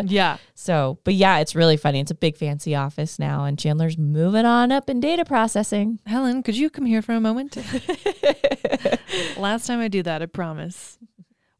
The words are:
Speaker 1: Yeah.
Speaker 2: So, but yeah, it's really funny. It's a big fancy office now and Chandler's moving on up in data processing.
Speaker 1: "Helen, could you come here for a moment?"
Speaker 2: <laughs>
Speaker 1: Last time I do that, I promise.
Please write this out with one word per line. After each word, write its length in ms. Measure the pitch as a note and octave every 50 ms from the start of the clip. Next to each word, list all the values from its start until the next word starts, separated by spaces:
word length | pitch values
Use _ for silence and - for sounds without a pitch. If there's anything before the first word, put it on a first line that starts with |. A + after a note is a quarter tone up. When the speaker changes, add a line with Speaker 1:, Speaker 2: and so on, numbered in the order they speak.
| G3+
Speaker 1:
Yeah. 320 | F3+ G3+ G3+ F#3 E3 D3+ - - _ _
Speaker 2:
So, 440 | - - - F3 D3+ C#3 C3 C3+ - -
but 80 | F3+ G3
yeah, 240 | F#3 F#3+ F#3+ F#3 D#3
it's 140 | D#3 - -
really 220 | E3 E3 E3 D#3
funny. 240 | D3+ - D3 C#3+ C3+
It's 100 | C#3+ D3 E3
a 20 |
big 220 | - - D#3+ D3 -
fancy 360 | D#3+ D3 C#3+ D3 - D#3+ D3
office 440 | C#3+ C#3 C#3+ - - D3+ D#3+ - -
now 260 | C#3+ C#3+ C#3+ C#3+ C#3+
and 140 | C#3+ C#3+ C#3+
Chandler's 400 | - D3+ D3+ D#3 E3 E3 D#3+ D#3+
moving 480 | D#3 D3 D3+ D#3 E3 F#3 G#3 A3 A#3
on 260 | A#3 A#3 A#3+ A#3+ B3 C4
up 160 | C#4 C4+ -
in 120 | C#4 A#3+
data 260 | B3 D4+ E4+ E4+ E4+
processing. 760 | - C#4+ A3+ A3 A3+ - G#3 G#3+ - G#3 G#3 G3+ G#3+ A#3 G#3 -
Speaker 1:
"Helen, 360 | G3+ A3 B3+ C4+ B3 B3 C4 B3
could 140 | - G#3
you 140 | A#3 D4 D#4
come 160 | - - C#4
here 160 | A#3+ A3+ A3 G#3
for 100 | - A#3
a 80 | A3+
moment?" 380 | A3 A3 A3 B3 C4+ C#4+ - C4+ A3
Speaker 2:
<laughs> 1700 | - - C4 - - E4+ - - G4+ - - - C#4+ - - - - C4+ - - - - B3+ - G3 - - - - - F#3 F3 E3 -
Speaker 1:
Last 300 | F#3+ G3 G3 G#3+ A#3 -
time 140 | - B3 A#3+
I 80 | A3+ A3
do 140 | G3 G3 E3+
that, 180 | E3+ D#3+ D#3 E3
I 40 |
promise. 720 | E3+ - - F3 D#3+ D#3 D3+ D3+ F3 F3+ - - - - _ A#3 - _ - F3+ _ _ _ _ _ _ _